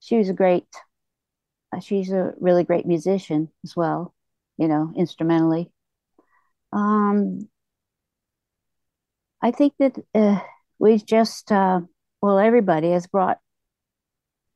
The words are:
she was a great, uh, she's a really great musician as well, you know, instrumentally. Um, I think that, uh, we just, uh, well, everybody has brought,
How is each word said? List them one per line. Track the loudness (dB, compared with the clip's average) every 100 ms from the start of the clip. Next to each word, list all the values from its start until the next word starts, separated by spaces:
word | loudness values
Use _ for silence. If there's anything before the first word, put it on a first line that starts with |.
she | -2 0
was | 0
a |
great, | 0 2 0 -4 -18 -20 _ _ _ _ _ _ _ _
uh, | -14
she's | -6 -4 -2
a | -4 -4 -2
really | 0 2
great | 2 -2 -2
musician | -2 0 -2 -2 -4 -4 _
as | -12 -4
well, | -4 -4 -8 -16 _ _ _ -4
you | -2
know, | 0 -2 -4
instrumentally. | -6 -4 -2 0 2 0 -6 _ _ _ _ _ _ _ _ _ _
Um, | -4 0 0 0 0 -2 -6 -14 _ _ _ _ _ _ _ _ _ _ _ _ _ _ _ _ _ _ _
I | -4
think | 0 0 2
that, | -2 -2 -4
uh, | 0 2 2 -4 -18 _ _
we | 2 2
just, | 2 0 0 -4 -2
uh, | 0 2 0 -4 _ _ _
well, | 0 2
everybody | 4 2 2 0 0
has | -2 -2
brought, | -2 -2 -4 _ _ _ _ _ _ _ _ _ _ _